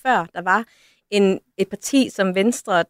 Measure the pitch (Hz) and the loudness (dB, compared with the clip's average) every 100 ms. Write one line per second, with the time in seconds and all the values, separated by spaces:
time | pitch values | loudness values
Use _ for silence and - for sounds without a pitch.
0 | 262 220 170 180 180 196 233 _ _ _ | -2 -2 -2 -6 0 0 -2 _ _ _
1 | - 208 196 190 - - 190 196 - 277 | -4 2 2 0 -4 -6 -6 -6 -2 0
2 | 247 - 190 185 208 240 - 180 165 | 0 0 -2 0 0 -2 -2 -2 -2